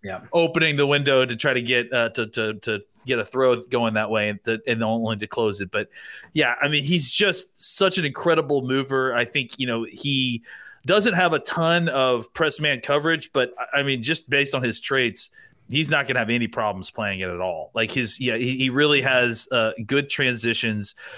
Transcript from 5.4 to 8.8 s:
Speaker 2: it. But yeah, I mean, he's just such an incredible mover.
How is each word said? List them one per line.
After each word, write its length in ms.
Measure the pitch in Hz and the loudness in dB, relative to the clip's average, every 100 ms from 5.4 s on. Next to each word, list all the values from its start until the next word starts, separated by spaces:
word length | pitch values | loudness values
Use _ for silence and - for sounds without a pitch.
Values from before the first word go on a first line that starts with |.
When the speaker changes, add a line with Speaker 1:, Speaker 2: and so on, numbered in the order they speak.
| 110 98 | 0 -2
Speaker 2:
it. 100 | 95 | -4
But 200 | 104 104 - - - - | -4 -6 -12 -18 -18 -6
yeah, 220 | 156 127 123 | 0 0 0
I 60 | 143 | 0
mean, 140 | 151 | 0
he's 280 | 139 175 135 | 2 2 2
just 480 | - 202 175 - - - - | 2 2 2 -6 -4 -2 2
such 220 | 190 185 | 2 2
an 80 | 147 | -2
incredible 560 | - 170 160 143 143 | 0 2 2 2 0
mover. 520 | 127 135 | 2 0